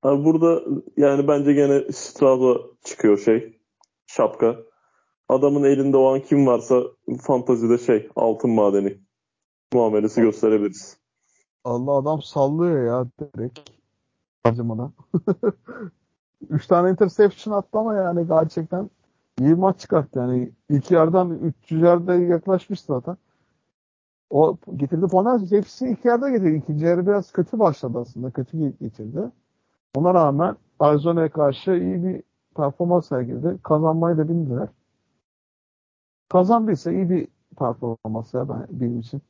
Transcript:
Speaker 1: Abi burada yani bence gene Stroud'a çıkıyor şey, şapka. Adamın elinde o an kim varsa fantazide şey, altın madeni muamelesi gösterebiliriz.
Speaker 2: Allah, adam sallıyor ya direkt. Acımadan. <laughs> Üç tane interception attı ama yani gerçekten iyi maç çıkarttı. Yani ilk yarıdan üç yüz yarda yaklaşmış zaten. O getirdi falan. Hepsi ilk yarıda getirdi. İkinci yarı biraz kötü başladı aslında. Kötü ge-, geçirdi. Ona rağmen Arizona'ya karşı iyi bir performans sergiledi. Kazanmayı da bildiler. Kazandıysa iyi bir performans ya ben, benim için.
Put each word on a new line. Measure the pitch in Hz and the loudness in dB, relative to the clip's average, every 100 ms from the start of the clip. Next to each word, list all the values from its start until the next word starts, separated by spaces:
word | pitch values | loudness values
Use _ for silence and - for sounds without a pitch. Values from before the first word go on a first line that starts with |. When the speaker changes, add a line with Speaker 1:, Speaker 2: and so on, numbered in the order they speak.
Speaker 1:
Abi | 135 139 | 2 2
burada | 147 160 165 165 - 139 - - | 2 4 4 2 -2 -8 -8 0
yani | 143 139 143 | 2 2 0
bence | 147 143 | 2 2
gene | 143 143 139 - | 2 4 2 -2
Stroud'a | 147 - - 139 131 127 117 - _ | -10 -14 0 2 4 2 2 -2 _
çıkıyor | - - 110 101 | -18 -2 2 2
şey, | 110 113 113 _ _ _ _ _ _ | 2 0 0 _ _ _ _ _ _
şapka. | - 110 - 117 117 - _ _ _ _ _ _ | -2 -2 0 -2 -2 -12 _ _ _ _ _ _
Adamın | 131 143 143 | 2 2 2
elinde | 139 139 139 135 | 2 2 2 4
o | 131 | 4
an | 135 | 2
kim | 135 143 135 | 0 2 4
varsa | 120 - 127 123 _ - 123 | 2 2 0 0 _ -10 -10
fantazide | - 131 123 123 117 120 | -2 -2 0 0 2 0
şey, | 120 113 - - | 2 0 0 -2
altın | 117 110 123 | -2 0 0
madeni | 113 101 101 98 98 _ _ _ _ _ _ _ | 2 2 2 -2 -6 _ _ _ _ _ _ _
muamelesi | 127 113 107 107 113 | 0 2 0 -2 2
gösterebiliriz. | 113 107 110 110 101 92 - - _ _ _ _ _ _ | 0 2 0 2 0 -6 -20 -20 _ _ _ _ _ _
Speaker 2:
Allah, | 123 120 131 | -8 -6 -2
adam | 139 139 156 | -2 0 -4
sallıyor | - 151 139 151 175 156 120 | -6 -2 0 0 0 0 0
ya | 123 123 _ 147 120 | -2 -4 _ -16 -10
direkt. | 117 - 147 _ _ _ _ _ _ _ | -12 -12 -20 _ _ _ _ _ _ _
Acımadan. | 120 117 117 110 127 _ _ 165 - 190 233 - - | -2 0 -4 -6 -10 _ _ -6 -2 -2 -2 -6 -16
<laughs> | - 202 _ _ _ _ _ - | -16 -16 _ _ _ _ _ -6
Üç | 151 - | -6 0
tane | 175 180 | 2 2
interception | 185 196 - 208 - - | 2 0 2 2 2 -6
attı | 208 196 214 | -6 -4 -6
ama | 220 | -4
yani | 214 185 175 170 | -2 -2 -2 0
gerçekten | 160 160 - 160 180 208 _ _ _ _ - | 0 0 -4 -8 -8 -8 _ _ _ _ -2
iyi | 135 | 2
maç | 165 190 190 | 4 2 -2
çıkarttı. | - 175 143 131 | -2 -2 -2 -6
Yani | 123 127 123 _ _ | -2 -2 -4 _ _
ilk | 147 - | -4 2
yarıdan | 175 160 180 180 | 2 4 2 0
üç | 165 165 - _ | -4 -6 -8 _
yüz | 160 | 2
yarda | 170 175 175 | 4 4 2
yaklaşmış | 180 175 170 180 185 - 196 | 0 2 -2 0 -4 -2 -12
zaten. | - 135 143 185 _ _ _ _ _ _ _ _ _ _ _ | -6 -6 -6 -12 _ _ _ _ _ _ _ _ _ _ _
O | 139 160 170 - - | 2 2 0 -10 -8
getirdi | 139 165 180 | -4 -2 0
falan. | 185 208 247 185 | 2 2 0 0
Hepsi | 202 196 - 254 | -2 -2 -8 -6
ilk | 220 | -2
yarıda | 240 240 277 | 0 0 0
getirdi. | 247 185 156 | 0 0 0
İkinci | 143 151 | -2 -2
yarı | 165 175 180 | 0 0 2
biraz | 202 185 | 0 -2
kötü | - 170 226 | -4 -4 2
başladı | 202 143 131 120 | 0 0 -6 -8
aslında. | 120 123 127 | -10 -10 -10
Kötü | 123 127 160 | -8 -8 -4
ge-, | 147 - | -6 -6
geçirdi. | 123 - 107 151 226 - _ _ _ _ _ | -14 -12 -12 -8 -10 -12 _ _ _ _ _
Ona | 135 170 | -2 2
rağmen | 180 151 143 175 202 _ _ | 4 2 2 -2 -4 _ _
Arizona'ya | 151 151 156 170 160 | 2 2 0 0 -2
karşı | 160 147 131 - | 0 -2 -2 -2
iyi | 180 180 190 | -2 -2 -4
bir | 185 - - _ _ - | -4 -8 -12 _ _ -4
performans | 143 - 175 175 160 | -4 -2 0 0 0
sergiledi. | 131 120 123 151 185 | -6 -4 -4 -6 -6
Kazanmayı | - 156 160 160 165 160 | 0 0 2 0 0 0
da | 156 | 0
bildiler. | 170 151 123 104 _ _ _ _ _ _ _ _ _ _ _ _ _ _ _ _ | -2 -4 -6 -8 _ _ _ _ _ _ _ _ _ _ _ _ _ _ _ _
Kazandıysa | 180 185 233 220 170 170 | 0 2 2 0 -4 -4
iyi | 180 185 | -4 -2
bir | 180 - _ _ - | -2 -4 _ _ -8
performans | 131 117 120 117 110 110 113 | -6 -6 -8 -8 -8 -10 -8
ya | 127 139 | -8 -8
ben, | 117 - | -10 -12
benim | 123 123 120 | -8 -6 -6
için. | 117 143 | -10 -14